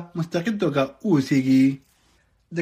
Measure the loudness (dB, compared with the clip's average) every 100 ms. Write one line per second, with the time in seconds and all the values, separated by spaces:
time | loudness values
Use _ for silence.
0 | -4 -8 -6 -4 -4 -2 -2 0 -2 -4
1 | 0 0 2 0 2 4 4 0 _ _
2 | _ _ _ _ _ -6